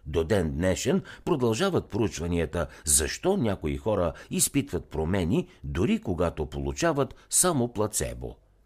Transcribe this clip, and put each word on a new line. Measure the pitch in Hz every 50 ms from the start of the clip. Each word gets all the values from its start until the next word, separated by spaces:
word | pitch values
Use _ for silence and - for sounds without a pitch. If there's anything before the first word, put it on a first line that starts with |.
| -
До | 78 73 85 82
ден | 80 110 98 85 78
днешен | 69 78 90 92 90 - - 131 175 190 - - - - -
продължават | - 180 135 123 117 110 113 185 196 170 113 - -
проучванията | - 110 110 95 - - 82 85 87 85 80 78 - 87 78 - - - -
защо | 73 71 - 78 71 - - - - 202
някои | 185 123 107 95 - - 76 71
хора | 67 - 110 107 92 87 80 - - - -
изпитват | - 123 - - - 139 139 - - 82 -
промени, | - - 151 78 82 98 98 82 80 117 180 180 - - - -
дори | 69 69 82 101 180 226 214
когато | - 107 90 80 87 85 85 - 73
получават | 69 - 71 69 69 69 - 170 170 151 143 131 - - - - -
само | - - - 180 165 131 117 123 -
плацебо. | 104 104 104 - - - 60 58 60 64 58 - - _ _ _ _ _